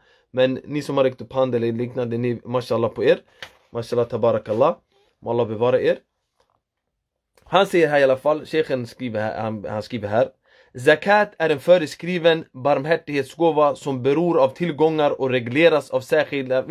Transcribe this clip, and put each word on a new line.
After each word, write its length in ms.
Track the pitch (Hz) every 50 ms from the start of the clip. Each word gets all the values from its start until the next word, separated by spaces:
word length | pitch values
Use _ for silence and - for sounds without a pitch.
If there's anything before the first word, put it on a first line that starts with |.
| _ _ _ _ _ _ -
Men 260 | 123 131 131 131 - -
ni 180 | - 143 147
som 140 | 139 - 139
har 80 | 139 131
räckt 160 | 131 123 -
upp 120 | 113 -
hand 220 | - 131 131 131 123
eller 180 | 117 117 117
liknande, 460 | 117 113 123 120 123 135 123 117 117 117
ni, 220 | 123 123 120 107 -
mashallah 460 | 117 120 127 117 - 117 113 113 110
på 140 | - 120 107
er. 140 | 139 180 - - _ _ _ - - _ _ _ _
Mashallah, 380 | - 117 113 - 120 120 120 -
tabarakallah. 680 | 127 113 117 117 110 110 - 110 107 113 135 165 175 - _ _ _ _ _ _ _ _
Må 80 | - 110
Allah 180 | 117 120 117 107
bevara 320 | 110 104 117 123 127 120
er. 180 | 98 156 190 - _ _ _ _ _ _ _ _ _ _ _ _ _ _ _ _ _ _ _ _ _ _ _ _ _ _ _ _ _
Han 220 | - 165 180 196
säger 220 | 190 - 175 160 147
här 120 | 147 147
i 40 | 139
alla 120 | 135 131
fall, 300 | 131 - 147 156 151 -
sheikhen 400 | - - 156 156 - 139 127 120
skriver 340 | 117 - - 127 120 107 107
här, 220 | 107 110 - -
han, 220 | 110 110 110 107 95 -
han 140 | 107 107
skriver 260 | 104 - 127 113 104 101
här: 200 | 104 113 - - - _ _ _ _ _ _ _ - 123 123
"Zakat 500 | 147 156 151 - 196 202 208 208 208 - -
är 120 | 160 156
en 100 | 151 131
föreskriven 840 | - 170 180 180 156 135 - - - 175 185 175 160 165 165 165 156 -
barmhärtighetsgåva 1200 | - 127 127 143 147 139 135 156 165 160 - - 147 143 127 - - - 170 165 151 147 147 147 135
som 280 | - - 147 135 127
beror 360 | 120 135 143 156 175 170 175 147
av 100 | 135 131
tillgångar 720 | 131 - 175 170 147 135 156 160 160 156 147 143 - -
och 100 | 135 131
regleras 600 | 123 127 117 120 120 147 170 165 156 147 131 -
av 100 | - 131
särskilda." 640 | 120 - 160 156 139 - 147 139 131 127 127 131 127 -